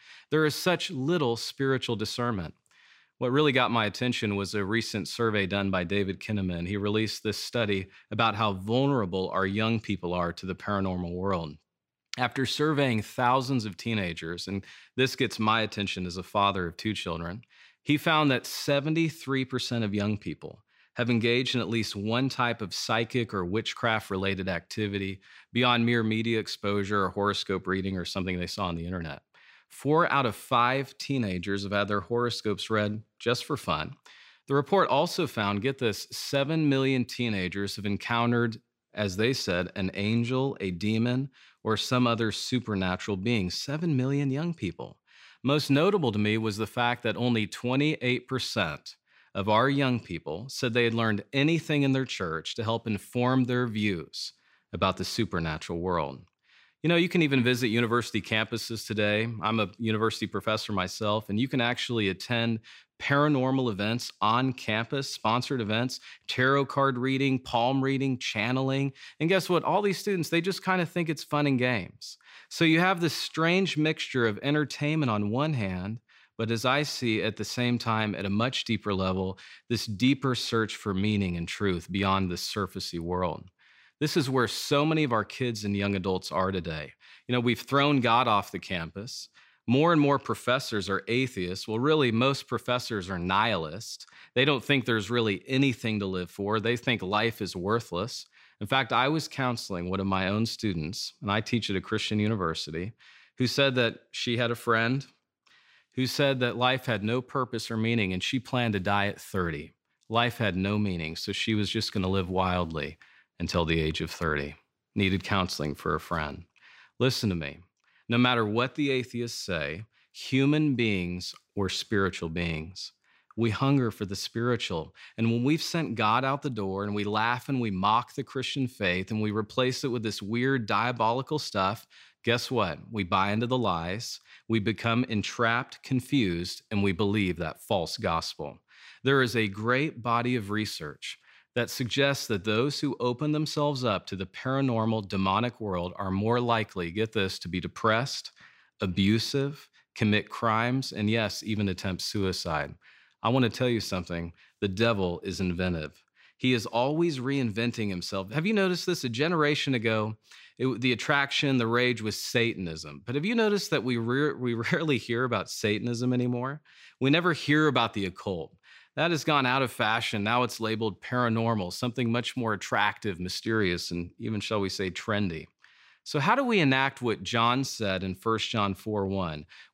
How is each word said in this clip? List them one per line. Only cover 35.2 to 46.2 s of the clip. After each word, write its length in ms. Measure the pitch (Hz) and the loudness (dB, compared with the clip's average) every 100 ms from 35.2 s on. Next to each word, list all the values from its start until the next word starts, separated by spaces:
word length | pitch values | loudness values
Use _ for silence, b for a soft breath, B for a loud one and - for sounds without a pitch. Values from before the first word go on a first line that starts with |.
| 143 | -2
found, 360 | 117 101 104 | 0 0 2
get 160 | 131 131 | 0 0
this, 300 | 117 98 - | 0 -2 -8
seven 560 | - - 139 139 160 151 | -10 -2 0 0 2 2
million 380 | 135 135 131 117 | 4 2 2 0
teenagers 720 | - 120 101 90 98 101 - | -2 -2 0 -2 -4 -6 -4
have 80 | 101 | -4
encountered, 760 | 98 - 117 120 120 117 113 _ _ _ | -4 0 2 4 4 2 -2 _ _ _
as 220 | 104 104 92 | -4 -2 0
they 160 | 120 | 0
said, 400 | 131 - 87 90 101 | 0 0 -2 -2 -4
an 140 | 92 | -4
angel, 640 | - 104 117 117 131 135 - | -2 0 0 0 -2 -2 -4
a 120 | 98 | -6
demon, 580 | 87 107 110 120 127 139 b b b | -2 0 0 2 0 -4 b b b
or 140 | 110 107 | -2 -2
some 300 | - 127 120 | 2 2 4
other 240 | 113 110 | 2 0
supernatural 840 | - - 127 110 98 92 90 - 92 | -2 -2 -2 -2 0 0 -2 -2 -2
being. 360 | 113 113 90 | 0 0 0
Seven 440 | - - 156 170 131 | -4 -6 -4 0 0
million 360 | 131 143 139 | 0 0 0
young 220 | 135 170 | -2 -4
people. 440 | 160 95 - - - _ B B B | -4 -6 -6 -14 -16 _ B B B
Most 260 | 127 147 - | 0 0 4
notable 420 | 139 185 202 127 | 4 4 2 2
to 80 | |
me 180 | 104 | 2